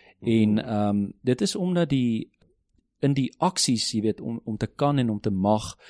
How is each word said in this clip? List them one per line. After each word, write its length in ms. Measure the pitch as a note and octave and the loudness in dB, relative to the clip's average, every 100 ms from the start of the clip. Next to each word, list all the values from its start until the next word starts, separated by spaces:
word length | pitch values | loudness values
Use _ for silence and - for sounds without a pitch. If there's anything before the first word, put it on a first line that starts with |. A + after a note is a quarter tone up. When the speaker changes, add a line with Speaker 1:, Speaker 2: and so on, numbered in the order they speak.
| - - | -20 -8
Speaker 1:
Mhm. 100 | A#2 | 0
Speaker 2:
En, 340 | A2+ G#2+ G#2+ A#2+ | 4 4 2 0
ehm, 460 | G#2+ G#2 G2+ G2+ - | -2 0 0 -4 -4
dit 180 | B2 B2+ | -2 0
is 140 | G3+ G#3 | -2 -2
omdat 340 | F3+ F3 D3+ | -2 0 0
die, 400 | C#3 A#2+ A2+ - _ _ _ _ _ _ _ | 2 0 -2 -6 _ _ _ _ _ _ _
in 140 | C#3 | 0
die 200 | C#3 B2+ - | 2 -2 -2
aksies, 520 | F3+ - - A2+ - | -2 0 0 0 -2
jy 100 | G#2+ | -2
weet, 200 | G#2+ - | -2 -2
om, 200 | B2 A#2 | -6 -8
om 140 | A2+ G#2+ | -8 -6
te 100 | - | -6
kan 300 | - C#3+ C#3+ | -2 0 2
en 120 | A#2 | 0
om 100 | G#2 | -2
te 120 | G#2+ | -2
mag, 460 | F#2+ G2+ G#2+ - - | 0 2 2 -2 -14